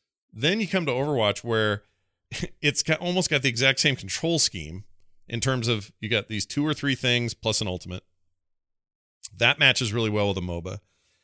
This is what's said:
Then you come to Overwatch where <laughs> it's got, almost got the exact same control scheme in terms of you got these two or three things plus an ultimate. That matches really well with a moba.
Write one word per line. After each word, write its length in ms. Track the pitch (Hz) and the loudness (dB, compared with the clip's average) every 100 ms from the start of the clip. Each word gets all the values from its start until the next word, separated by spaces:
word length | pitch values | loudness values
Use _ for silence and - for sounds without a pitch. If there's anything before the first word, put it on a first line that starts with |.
| _ _ _ | _ _ _
Then 300 | 107 139 208 | -2 0 0
you 60 | 196 | 0
come 180 | 190 156 | 0 0
to 60 | |
Overwatch 520 | 123 143 139 107 101 | 0 0 2 2 0
where 380 | 120 113 107 101 - _ _ _ | 0 2 2 0 -4 _ _ _
<laughs> 380 | _ - - - | _ -8 -8 0
it's 220 | 156 - | 0 0
got, 160 | - 160 | 0 -2
almost 320 | 175 180 170 | 0 0 0
got 100 | 147 | 0
the 80 | 131 | 0
exact 300 | 117 135 131 | 2 2 4
same 160 | 151 131 | 2 0
control 420 | 95 - 165 165 | -4 -4 0 2
scheme 460 | - 95 76 90 - - - - - | 2 0 -8 -10 -14 -20 -20 -20 -10
in 120 | 117 | -4
terms 280 | 135 127 117 | 0 0 0
of 240 | 110 98 _ | -2 -2 _
you 80 | 107 | -2
got 200 | 113 - | -2 0
these 180 | 107 - | -4 -4
two 180 | - | -2
or 120 | 151 147 | 0 0
three 180 | 143 | -2
things 400 | 131 131 120 120 | 0 2 2 0
plus 280 | - 113 107 | -2 -2 0
an 60 | 104 | -2
ultimate. 360 | 90 92 90 - _ _ _ _ _ _ _ _ _ _ _ - 95 | -4 -6 -12 -12 _ _ _ _ _ _ _ _ _ _ _ -16 0
That 240 | 117 147 | 2 4
matches 340 | 139 123 117 | 4 4 0
really 160 | 113 113 | 0 0
well 200 | 104 101 | 2 2
with 80 | 92 | 0
a 40 | |
moba. 380 | 90 87 87 104 - _ _ _ | -2 -6 -6 -10 -14 _ _ _